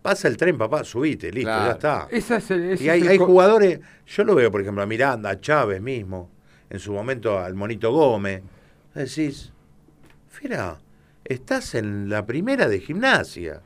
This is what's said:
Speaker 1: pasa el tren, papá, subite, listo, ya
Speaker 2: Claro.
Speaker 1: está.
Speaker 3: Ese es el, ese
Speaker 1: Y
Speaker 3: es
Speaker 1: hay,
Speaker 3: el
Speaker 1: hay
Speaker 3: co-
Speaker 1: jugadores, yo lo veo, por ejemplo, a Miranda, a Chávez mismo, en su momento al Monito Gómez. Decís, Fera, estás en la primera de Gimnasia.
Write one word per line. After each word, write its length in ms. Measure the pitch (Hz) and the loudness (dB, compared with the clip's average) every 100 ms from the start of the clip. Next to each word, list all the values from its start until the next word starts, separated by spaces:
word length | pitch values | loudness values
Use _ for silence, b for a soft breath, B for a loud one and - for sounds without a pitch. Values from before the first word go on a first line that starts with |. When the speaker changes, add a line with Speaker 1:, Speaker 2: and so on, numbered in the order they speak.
Speaker 1:
pasa 280 | - 196 160 | 0 0 0
el 80 | 110 | 2
tren, 180 | 110 113 | 0 2
papá, 280 | 110 147 | 0 -2
subite, 460 | 127 113 156 - 82 | -4 -2 -2 -2 -6
listo, 180 | 101 113 | -4 -2
ya 60 | 110 | 0
Speaker 2:
Claro. 140 | 104 | -2
Speaker 1:
está. 360 | - 151 127 73 | -2 -2 -2 -2
Speaker 3:
Ese 260 | 240 208 226 | -6 -2 -4
es 140 | - | -2
el, 120 | 185 180 | -2 -2
ese 140 | 190 | -2
Speaker 1:
Y 20 | 143 | 2
Speaker 3:
es 60 | |
Speaker 1:
hay, 60 | 170 | 4
Speaker 3:
el 60 | 175 | 6
Speaker 1:
hay 100 | 190 | 4
Speaker 3:
co- 80 | 180 | 8
Speaker 1:
jugadores, 540 | 185 185 220 202 156 B B _ | 8 8 8 4 2 B B _
yo 180 | - | -2
lo 100 | 220 175 | 2 4
veo, 140 | 117 | 4
por 100 | 101 | 2
ejemplo, 220 | 98 101 | -4 -2
a 40 | 101 | -2
Miranda, 420 | 113 139 120 104 | 0 0 0 -4
a 100 | 98 | -6
Chávez 420 | - 151 117 95 | 0 2 2 -2
mismo, 480 | 113 131 95 98 90 _ b b b | -6 -8 -8 -10 -12 _ b b b
en 80 | 95 | -12
su 140 | 90 | -8
momento 460 | 101 113 131 113 98 | -6 -4 -4 -2 -2
al 160 | 90 | -4
Monito 360 | 92 101 110 113 | -6 -6 -2 0
Gómez. 500 | 143 147 107 98 95 - b b b b | 4 4 2 -2 -8 -12 b b b b
Decís, 580 | 147 139 156 156 139 - - _ _ _ _ - _ _ | -10 -8 -4 -6 -6 -16 -20 _ _ _ _ -20 _ _
Fera, 460 | - 285 196 95 76 _ b b b | -16 -10 -8 -8 -10 _ b b b
estás 500 | - 127 - 262 - | -10 -10 -4 -6 -4
en 340 | 123 104 101 101 | -6 -4 -6 -4
la 160 | 107 | -4
primera 440 | 104 117 226 247 160 | -4 -4 -2 0 2
de 120 | 98 | 0
Gimnasia. 800 | - 165 262 208 - - 85 76 | -4 -2 2 2 0 -8 -12 -12